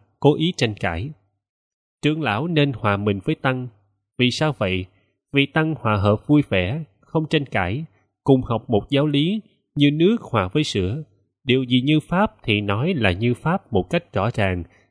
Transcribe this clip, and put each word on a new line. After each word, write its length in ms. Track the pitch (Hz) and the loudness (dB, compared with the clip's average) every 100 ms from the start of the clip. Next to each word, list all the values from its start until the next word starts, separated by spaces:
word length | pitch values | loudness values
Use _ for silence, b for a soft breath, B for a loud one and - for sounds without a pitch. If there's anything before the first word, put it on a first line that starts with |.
| _ - | _ 0
cố 140 | 139 | 2
ý 180 | 151 160 - | 2 -2 -2
tranh 180 | 117 104 | -4 -2
cãi. 300 | 95 82 131 156 _ _ _ _ _ _ _ _ | -6 -4 -8 -12 _ _ _ _ _ _ _ _
Trưởng 200 | 147 156 | -2 -2
lão 260 | 139 104 165 | -2 -2 -2
nên 240 | 156 143 | 0 0
hòa 240 | 117 107 101 | 0 -2 0
mình 240 | 104 98 | 0 -2
với 100 | 120 | -4
tăng. 340 | 156 135 127 127 _ _ _ _ - | -4 -2 -4 -8 _ _ _ _ 0
Vì 120 | 123 | 0
sao 240 | - 156 139 | 2 -2 -2
vậy? 260 | 98 92 92 _ _ _ _ | -2 -2 -6 _ _ _ _
Vì 140 | 139 139 | 0 0
tăng 280 | 160 156 151 | 0 -2 -2
hòa 160 | 117 104 | 0 2
hợp 300 | 104 104 - | 2 2 2
vui 160 | 147 143 | 2 2
vẻ, 360 | 95 90 143 156 _ | 0 -2 -4 -10 _
không 280 | _ 165 156 | _ -6 -2
tranh 160 | 156 135 | -4 -2
cãi, 380 | 107 90 120 165 _ _ _ | -4 -2 -4 -8 _ _ _
cùng 180 | - 135 | 2 2
học 280 | 127 117 - | 2 -4 0
một 200 | 127 135 | -2 0
giáo 160 | 139 151 | -2 0
lý, 340 | 143 156 214 - b _ | 0 0 -2 -8 b _
như 160 | 147 143 | 2 2
nước 260 | 151 175 233 | 4 2 2
hòa 280 | - 117 95 | -2 -2 0
với 120 | 147 | -2
sữa. 380 | 151 107 90 135 156 _ _ _ | -2 -2 -2 -4 -10 _ _ _
Điều 180 | - 131 | 0 0
gì 180 | 127 127 | 2 0
như 200 | 131 156 | 2 0
pháp 340 | - 175 220 _ | 0 0 -2 _
thì 180 | - 104 | -2 0
nói 340 | 101 101 156 | 0 -2 -2
là 180 | 175 104 | 0 0
như 220 | 87 120 | 0 -2
pháp 380 | 123 156 190 - | -2 -2 -4 -2
một 180 | 92 90 | -2 0
cách 220 | 170 - | -4 -4
rõ 180 | 101 104 | -4 -2
ràng 300 | 117 98 90 85 b b | -2 -2 -2 -8 b b